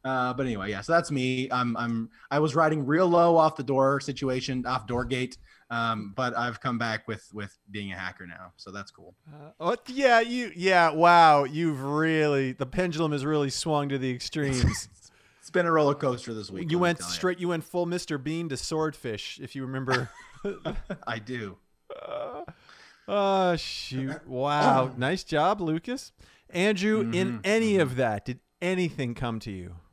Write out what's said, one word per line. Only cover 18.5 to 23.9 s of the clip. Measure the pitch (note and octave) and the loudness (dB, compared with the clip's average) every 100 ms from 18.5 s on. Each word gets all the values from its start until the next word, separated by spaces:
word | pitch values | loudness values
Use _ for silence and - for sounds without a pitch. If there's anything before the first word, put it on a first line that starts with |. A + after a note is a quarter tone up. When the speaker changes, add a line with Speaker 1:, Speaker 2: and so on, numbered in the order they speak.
| C3 | -6
Speaker 2:
swordfish, | - D#3+ D#3 D3 B2+ G#2+ - - | -4 -2 -2 -4 -8 -8 -10 -12
if | - C#3 | -12 -10
you | |
remember. | C3 C3 C3 B2+ B2 - - - | -6 -6 0 0 -2 -12 -20 -10
<laughs> | C3+ - B2+ A2+ | -10 -8 -6 -8
Speaker 1:
<laughs> | - G3 - | -8 -10 -8
I | A#2 | -8
do. | G#2+ B2 G#2 F2+ _ _ _ - | -8 -8 -8 -12 _ _ _ -16
Speaker 2:
Uh, | - - - - F4 - - - - _ - | -10 -10 -8 -10 -14 -20 -20 -20 -20 _ -4
oh, | G3+ G3 F#3+ F#3 E3 | 0 2 2 2 0
shoot. | - - - | -4 -10 -8